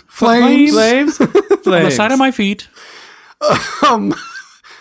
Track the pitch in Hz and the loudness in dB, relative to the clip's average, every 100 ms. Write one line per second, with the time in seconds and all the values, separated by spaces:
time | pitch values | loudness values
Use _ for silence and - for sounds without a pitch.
0 | - - 226 233 247 285 294 294 220 247 | -14 -4 0 2 4 4 4 2 2 2
1 | 294 - 262 370 - 392 - 180 156 131 | 0 -2 0 0 0 -2 0 0 0 0
2 | 214 262 269 247 196 202 - - - - | 0 0 0 0 -4 -6 -12 -20 -20 -20
3 | - - - - 302 - - - 302 226 | -20 -20 -20 -6 -2 -2 -4 -2 0 0
4 | 202 - - - - _ - - | -2 -6 -10 -20 -20 _ -20 -20